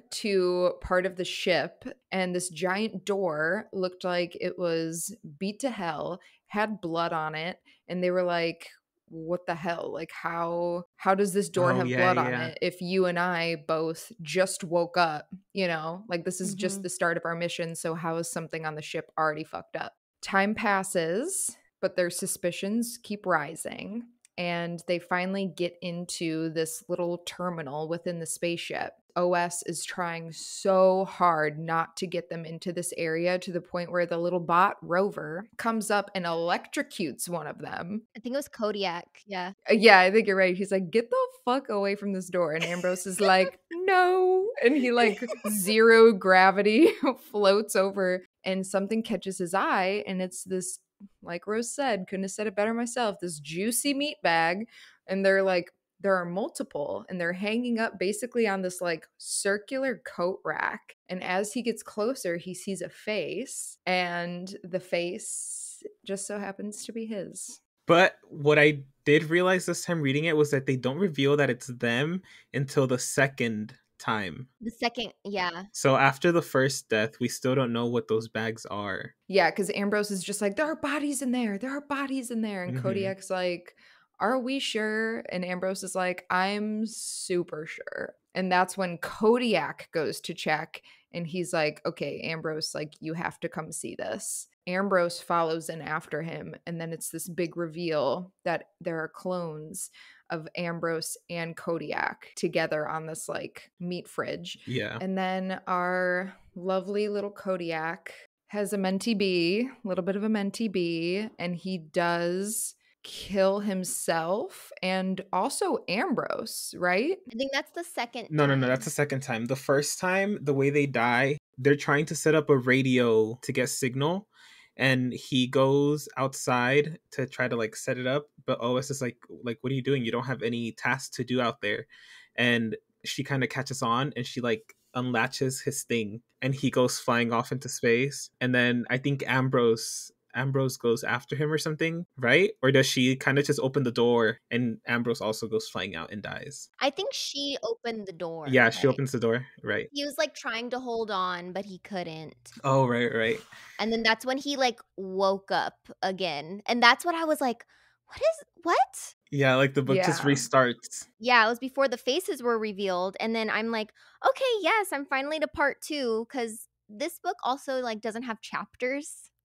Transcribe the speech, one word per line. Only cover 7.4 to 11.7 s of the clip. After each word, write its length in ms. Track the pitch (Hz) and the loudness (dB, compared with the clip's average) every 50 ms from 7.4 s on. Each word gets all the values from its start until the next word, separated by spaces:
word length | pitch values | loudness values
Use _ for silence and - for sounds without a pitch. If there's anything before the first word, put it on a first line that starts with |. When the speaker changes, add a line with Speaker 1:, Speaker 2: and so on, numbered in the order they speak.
| 160 180 - - _ _ _ _ _ | -6 -6 -8 -10 _ _ _ _ _
Speaker 1:
and 160 | - 175 180 180 | -8 -4 0 0
they 80 | 180 | 2
were 120 | 180 185 180 | 2 2 2
like, 460 | 175 175 170 170 170 165 - - - - _ _ _ _ _ _ - | 2 2 2 0 0 -2 -6 -12 -20 -20 _ _ _ _ _ _ -18
"What 360 | 165 165 160 - 175 180 180 | -14 -10 -6 -4 -4 -4 -4
the 80 | - 170 | -4 -6
hell? 360 | 165 170 175 170 165 - - - | -4 -4 -4 -4 -4 -4 -6 -6
Like, 180 | - 165 - - | -8 -8 -10 -10
how, 720 | - - 165 170 170 170 165 170 175 175 175 175 175 175 - _ | -8 -6 -4 -4 -2 -2 -2 -2 -2 -2 -2 -2 -4 -6 -10 _
how 180 | - - 190 196 | -2 2 4 4
does 180 | 196 208 196 175 | 4 4 2 2
this 160 | 202 196 165 | 0 -2 0
door 240 | - 185 175 175 | 2 2 4 4